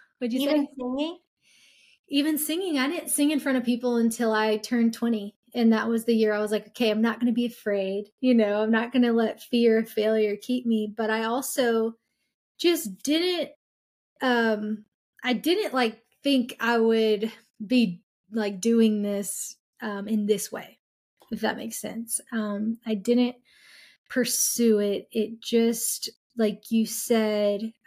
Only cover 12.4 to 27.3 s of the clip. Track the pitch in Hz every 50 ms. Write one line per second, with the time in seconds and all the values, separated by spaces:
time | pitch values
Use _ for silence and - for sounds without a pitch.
12.4 | _ _ _ - - 349 339 311 - 220 190 - - - 302 320 349 370 359 349
13.4 | 294 - - _ _ _ _ _ _ _ _ _ _ _ _ - - 254 247 240
14.4 | 233 226 220 208 214 214 220 208 - _ _ _ _ _ _ _ - 247 254 208
15.4 | - 294 349 403 427 311 - 262 247 226 220 - _ _ _ _ - 277 277 262
16.4 | 226 254 - - - 226 240 233 226 226 226 220 220 220 214 202 208 220 - -
17.4 | _ _ _ - 214 185 247 247 233 190 175 175 _ _ _ _ _ - 208 226
18.4 | 214 208 208 185 180 233 233 233 226 220 214 208 208 202 202 196 202 185 - -
19.4 | - - - _ _ _ _ - - 214 202 196 196 214 226 214 208 202 214 196
20.4 | - - - - - - - _ _ _ _ _ _ _ _ _ _ - 233 220
21.4 | 220 - - - - 226 220 - - 214 - 226 233 226 - - - - 247 226
22.4 | 214 208 208 202 214 220 226 - - 226 220 202 190 240 240 247 247 240 254 _
23.4 | _ _ _ _ _ - - - - - _ _ _ - - 262 247 240 - -
24.4 | - - - - 233 233 220 208 208 202 202 - - - - 226 208 - - -
25.4 | - - 240 233 226 233 240 226 - - - - - - - _ _ _ _ 233
26.4 | 226 214 208 214 - - 226 226 220 220 - - - - 240 226 220 214